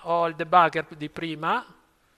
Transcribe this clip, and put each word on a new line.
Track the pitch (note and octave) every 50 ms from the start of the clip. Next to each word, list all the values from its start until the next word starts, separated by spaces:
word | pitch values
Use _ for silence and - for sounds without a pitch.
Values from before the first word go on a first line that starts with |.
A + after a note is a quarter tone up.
Ho | - E3+ E3+ E3+ E3+
il | E3 D#3+
debugger | D#3 E3+ D#3 F3+ F3+ E3 D#3 D3 D#3+ D3+ -
di | E3+ D3 D3 D3
prima, | - - E3 E3 D#3 D3+ D#3+ E3+ G#3 B3 B3 - _ _ _ _ _ _ _ _ _